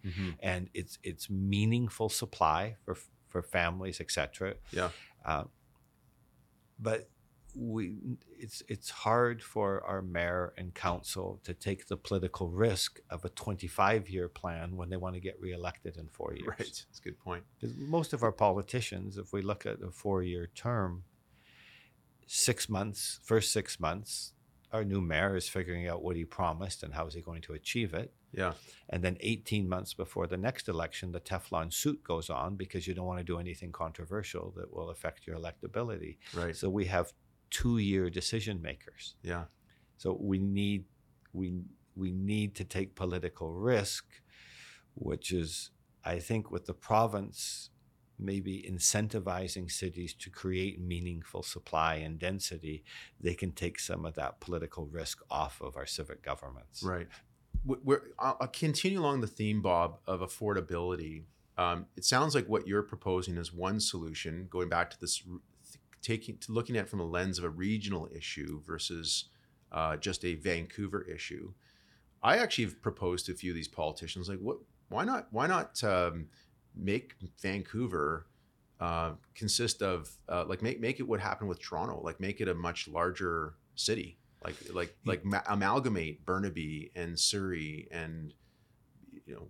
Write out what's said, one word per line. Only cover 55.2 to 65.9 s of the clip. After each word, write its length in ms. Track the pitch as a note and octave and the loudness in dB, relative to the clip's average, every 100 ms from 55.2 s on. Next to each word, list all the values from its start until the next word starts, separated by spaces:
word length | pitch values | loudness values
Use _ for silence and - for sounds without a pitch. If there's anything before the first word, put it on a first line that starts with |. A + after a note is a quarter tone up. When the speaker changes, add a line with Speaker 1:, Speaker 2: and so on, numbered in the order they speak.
| - | -4
Speaker 2:
off 300 | C#2 D2+ - | -2 -2 -4
of 160 | C2+ B1+ | -8 -8
our 100 | C#2 | -6
civic 360 | - C#2+ - | -6 -6 -8
governments. 600 | C#2 C2+ C#2 C2 A1+ - | -6 -6 -6 -14 -14 -6
Speaker 1:
Right. 260 | F#2 F2+ - - _ _ _ - C3 | -2 -2 -6 -14 _ _ _ -2 0
W-, 140 | B2+ | 0
we're, 180 | C3 C#3 - - | 4 2 2 -2
I'll, 180 | C3 - | 0 0
I'll 80 | - | -2
continue 520 | - D#3+ C#3 F#3+ F#3+ | 0 2 2 2 2
along 200 | D3 C3+ | 2 2
the 60 | G#2+ | 0
theme, 360 | - G#2+ G#2+ | 0 2 4
Bob, 360 | F#2+ F2 E2+ E2 - | 6 6 4 0 -2
of 140 | F#2 | -2
affordability. 1040 | F#2 - G#2 G2 D#2 F2 F2+ F2 D#2 D#2 D#2+ _ _ - | -2 -2 2 2 2 0 0 0 -4 -8 -12 _ _ 2
Um, 280 | F2 F2 F2+ - | 2 2 -2 -2
it 80 | |
sounds 320 | - B2+ - C3+ | 4 6 6 4
like 120 | G#2 | 4
what 200 | A2 F#2 | 2 4
you're 140 | G2+ | 2
proposing 540 | G#2 - G2 F#2 F#2 E2+ | 2 -2 0 2 2 -2
is 160 | E2 | -4
one 280 | E2+ F#2 G#2+ | -2 0 2
solution, 640 | - F2+ D#2+ D#2+ E2 E2 F#2 | 0 0 -4 -4 -4 -6 -4
going 200 | F2+ F2+ | -2 2
back 220 | F2 F2 | 2 2
to 100 | - | -2
this, 220 | F2 - F2+ | -2 -2 -4
r-, 120 | F2+ - - - | -12 -14 -20 -20
th-, 140 | - _ | -20 _